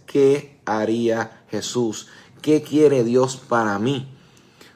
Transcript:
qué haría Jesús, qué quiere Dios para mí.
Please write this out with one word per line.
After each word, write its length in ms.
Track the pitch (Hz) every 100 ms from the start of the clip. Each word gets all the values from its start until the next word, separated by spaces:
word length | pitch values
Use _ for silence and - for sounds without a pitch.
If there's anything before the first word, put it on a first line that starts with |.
| -
qué 540 | 143 139 143 - _ -
haría 800 | 110 107 117 113 113 110 - _
Jesús, 600 | 107 - 123 117 104 - - - -
qué 220 | - 151
quiere 420 | - 147 151 135 117
Dios 320 | 123 131 -
para 420 | - 120 107 101
mí. 300 | 117 139 135 - _ _ _ _ -